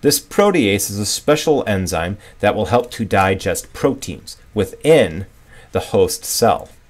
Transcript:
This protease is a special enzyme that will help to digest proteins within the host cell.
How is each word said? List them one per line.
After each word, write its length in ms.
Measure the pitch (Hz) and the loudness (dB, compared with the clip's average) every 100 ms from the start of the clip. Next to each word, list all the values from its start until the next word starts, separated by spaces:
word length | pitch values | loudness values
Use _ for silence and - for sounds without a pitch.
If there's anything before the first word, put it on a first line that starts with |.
This 180 | 143 143 | 2 0
protease 680 | - - 202 180 107 98 - | -2 2 2 4 2 0 -2
is 80 | 101 | -6
a 80 | 107 | -4
special 580 | - - 151 - 143 - | -4 0 0 2 0 0
enzyme 500 | 98 90 85 85 - - - | -2 -2 -4 -4 -8 -14 -2
that 160 | 104 101 | 0 0
will 120 | 104 | 0
help 220 | 120 120 | 0 0
to 140 | - 110 | -8 -2
digest 680 | 101 95 95 98 85 - | 2 2 0 -2 -6 -8
proteins 640 | - 139 131 - - - - - 107 | -2 -2 -2 -10 -12 -16 -20 -8 -4
within 720 | 98 - 143 160 98 80 98 - - - - | -4 -2 4 4 4 -2 -12 -18 -20 -20 -8
the 180 | 92 - | -6 -2
host 340 | 107 92 - - | 2 2 0 -6
cell. 440 | - 113 87 - - | 0 2 2 -4 -20